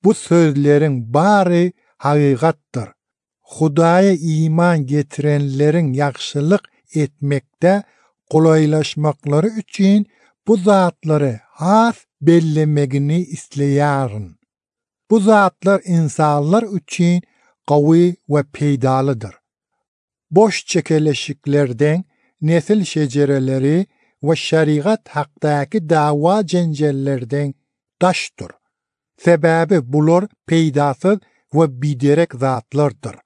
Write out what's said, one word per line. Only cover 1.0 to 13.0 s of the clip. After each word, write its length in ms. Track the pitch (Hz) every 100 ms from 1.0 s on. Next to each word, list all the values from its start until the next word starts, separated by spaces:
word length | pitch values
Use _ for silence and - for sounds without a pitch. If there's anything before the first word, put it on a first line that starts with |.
| 113
bary 580 | 135 190 208 180 175 180 - _ _
hakygatdyr. 880 | 143 147 143 127 160 160 _ 123 101 _ _ _ _ _ _
Hudaýa 600 | - 156 143 165 175 196 175 165
iman 440 | 156 160 160 175 165
getirenleriň 1000 | 131 147 143 - 147 147 143 135 151 165 156
ýagşylyk 720 | 131 143 123 - 143 151 202 _ _ _ 156
etmekde 720 | 143 _ 143 143 _ _ 170 202 - _ _ _ _
golaýlaşmaklary 1160 | 156 160 156 151 156 147 - 151 151 147 143 202
üçin 580 | 220 - - 196 208 208 _ _ _ -
bu 100 | 220
zatlary 840 | 185 196 180 - 156 151 139 110
has 520 | _ - 170 214 233 - _ _
bellemegini 1000 | 147 170 160 151 151 147 139 139